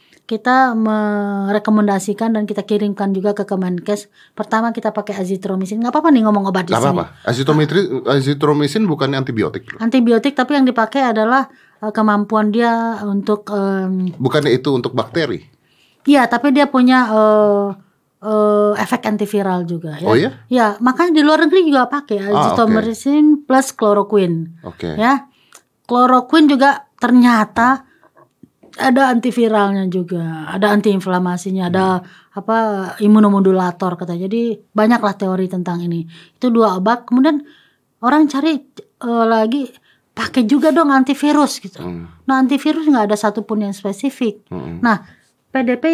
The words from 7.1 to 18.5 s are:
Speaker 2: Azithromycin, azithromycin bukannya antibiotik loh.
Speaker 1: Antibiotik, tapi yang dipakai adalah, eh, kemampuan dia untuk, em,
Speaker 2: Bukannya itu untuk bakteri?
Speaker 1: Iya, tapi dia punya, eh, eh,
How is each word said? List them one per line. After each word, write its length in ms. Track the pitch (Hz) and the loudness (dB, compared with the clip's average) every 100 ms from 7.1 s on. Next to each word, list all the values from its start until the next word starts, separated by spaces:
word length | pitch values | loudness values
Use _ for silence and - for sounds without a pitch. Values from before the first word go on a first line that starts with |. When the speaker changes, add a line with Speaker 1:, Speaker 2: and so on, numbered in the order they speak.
| - | -8
Speaker 2:
Azithromycin, 520 | - 123 139 151 151 180 196 127 | -4 -2 0 2 2 0 0 -4
azithromycin 800 | 110 139 131 143 147 147 143 220 208 | 0 0 0 0 0 0 0 0 -2
bukannya 320 | 143 139 135 | 0 -2 -2
antibiotik 500 | 131 117 80 98 - | -4 -2 -4 -4 -14
loh. 120 | - | -8
Speaker 1:
Antibiotik, 540 | 226 262 233 226 277 | -2 0 2 2 0
tapi 180 | 269 262 | -2 -2
yang 100 | 285 | 2
dipakai 380 | 254 240 226 277 254 | 0 0 -2 0 0
adalah, 380 | 220 220 262 - _ _ _ | 0 0 0 -2 _ _ _
eh, 140 | 214 | -6
kemampuan 580 | 220 214 208 208 220 214 | -2 0 0 0 0 0
dia 220 | 220 233 233 226 214 | 0 0 0 -4 -6
untuk, 480 | 208 196 196 208 - | -4 -4 -2 -4 -4
em, 640 | 208 196 190 185 185 185 175 | -4 -2 -2 -4 -4 -6 -2
Speaker 2:
Bukannya 360 | 131 151 143 | 0 0 2
itu 200 | 127 139 | 0 0
untuk 220 | 131 120 | -2 -2
bakteri? 500 | 120 107 170 143 90 - _ _ _ _ _ | -6 -4 -4 -4 -6 -12 _ _ _ _ _
Speaker 1:
Iya, 220 | - 285 240 | 2 2 2
tapi 260 | 247 285 | 0 0
dia 140 | 269 285 | 2 2
punya, 400 | 262 247 254 233 | 2 4 4 2
eh, 600 | 220 214 214 208 202 202 196 _ _ _ _ | 2 4 4 2 2 -2 -8 _ _ _ _
eh, 520 | 214 214 208 | -4 0 2